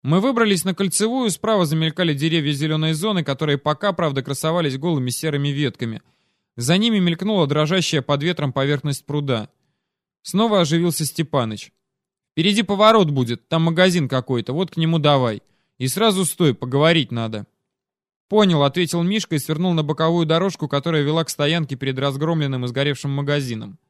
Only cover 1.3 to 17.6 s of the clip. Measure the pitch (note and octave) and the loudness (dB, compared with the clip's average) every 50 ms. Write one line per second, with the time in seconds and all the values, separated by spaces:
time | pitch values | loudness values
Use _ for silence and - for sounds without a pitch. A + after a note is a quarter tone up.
1.3 | E3 - - G#3+ A3 G3+ F3 D3 D#3+ D#3+ D#3+ D#3+ D3 - F3+ E3 D3 C#3 D3+ E3 | -2 -2 -2 0 2 2 2 2 2 0 0 -2 0 0 0 0 0 0 0 0
2.3 | D#3+ E3 C#3+ D3 D3 C3+ D#3 D#3 D#3 D#3 D#3 D#3+ D#3+ D3+ F3 A3 G#3 F3+ D3+ - | 0 0 0 0 -2 -2 -2 -2 0 0 0 0 -2 -2 -2 -2 -2 -2 -2 -2
3.3 | C#3 - D#3+ D3+ C#3+ C3+ _ D3+ D3+ - - G3+ F#3 - F3 D#3 C3+ C3+ B2+ C#3 | -4 -2 0 0 0 0 _ -2 -2 0 -2 -2 0 0 -2 -2 -2 -4 -4 -6
4.3 | C#3 - - D#3+ E3 F3+ E3 C#3+ C3 C3+ C#3+ F3 E3 C#3+ B2+ B2 B2 - - D#3+ | -6 -4 -2 -2 0 0 0 -2 -4 -4 -4 -2 -2 -2 -2 -4 -4 -4 -4 -4
5.3 | C#3+ C#3 C#3+ C#3+ C#3 C#3+ D3+ B2 - - B2 A#2 A2 - _ _ _ _ _ _ | -2 -2 -2 -2 -2 -2 -2 -4 -4 -4 -8 -8 -8 -10 _ _ _ _ _ _
6.3 | _ _ _ _ _ - A#2+ C3 E3+ F#3+ A3 A#3 A3 G3+ F3+ F3 E3 D#3+ F#3 G#3 | _ _ _ _ _ -6 0 0 2 2 2 2 2 2 2 0 0 -2 -2 -2
7.3 | A3 F#3+ D#3+ C3+ D3 D#3 D3+ D3 F#3 F#3+ E3 - - D3 B2+ - D3 C#3+ C#3+ F3 | 0 0 0 2 2 0 0 2 0 0 0 0 -2 -2 0 -2 -2 -2 0 -2
8.3 | F3 - D3 C3+ A#2+ C#3 C3+ C#3 D3 C3+ - D3 C#3 - _ - C#3+ D3 C#3+ C#3 | -2 -2 -4 -2 -2 -2 0 0 0 -2 -2 -6 -6 -6 _ -6 -6 -4 -2 -2
9.3 | B2 A2 G#2 - _ _ _ _ _ _ _ _ _ _ _ _ _ _ _ - | -4 -4 -4 -10 _ _ _ _ _ _ _ _ _ _ _ _ _ _ _ -4
10.3 | - F#3+ A3+ A#3 G#3+ G3 E3+ C#3 D#3+ E3+ F3 F3 - - D#3+ C#3 - - D#3+ - | 0 0 2 2 2 2 2 2 2 0 0 0 0 -2 -6 -6 -4 -6 -6 -2
11.3 | - C#3 A#2+ A2 G#2+ G2+ - - _ _ _ _ _ _ _ _ _ _ _ _ | -2 -2 -2 -2 -6 -10 -12 -18 _ _ _ _ _ _ _ _ _ _ _ _
12.3 | _ - C#3+ G3+ G#3 A3 G3+ F3 G3+ G3 G#3+ A3 A3+ A3 F#3 D3+ C#3+ C3+ B2+ A2+ | _ 0 0 2 2 2 0 0 2 4 6 6 6 6 4 4 2 0 0 -2
13.3 | A#2+ - _ _ D#3+ E3 E3 E3 E3 E3 F#3 F#3 F3 F3+ C#3+ B2 C3+ B2+ B2 - | -4 -8 _ _ 0 0 2 2 4 4 4 4 4 2 0 0 -2 -4 -2 -2
14.3 | C3 A#2+ - - C3 D#3+ F#3+ D#3+ - E3+ E3 D#3+ E3 E3 C#3+ D3 C#3+ C3+ B2+ A#2 | -4 -4 -2 -4 -4 -4 -4 -4 -2 -2 0 2 2 4 4 4 4 4 2 0
15.3 | G#2+ G2 _ _ _ _ _ _ _ _ B2+ C3 - F#3+ A3 A3+ G3 F#3+ F#3+ - | -2 -6 _ _ _ _ _ _ _ _ -6 -4 -2 2 2 2 2 2 -2 -2
16.3 | - - F3+ D3 A#2 - - B2 B2 C#3 D3+ E3 E3+ E3 C3 - A#2+ A#2 A2+ A2+ | 0 2 2 2 2 0 -6 -4 0 2 4 4 4 2 0 -2 -4 -6 -6 -6
17.3 | A2 G#2 G#2 _ _ _ | -8 -10 -12 _ _ _